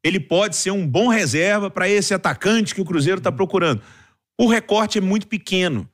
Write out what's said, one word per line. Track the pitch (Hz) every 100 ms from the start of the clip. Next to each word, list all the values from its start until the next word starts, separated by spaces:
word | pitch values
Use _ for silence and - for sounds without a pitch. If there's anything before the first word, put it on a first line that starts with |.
ele | 160 185
pode | 139 170 208 160
ser | 185
um | 196 165
bom | 160 240
reserva | 220 165 147 185 208 202
pra | 185 185
esse | 208 196
atacante | 190 170 139 196 226 214 -
que |
o | 175
Cruzeiro | 165 143 190
tá | 185
procurando. | 135 190 196 170 110 - - _ _ _ -
O | 233
recorte | 226 - 208 214 214
é |
muito | 190 208 -
pequeno. | 214 - 185 180 117 82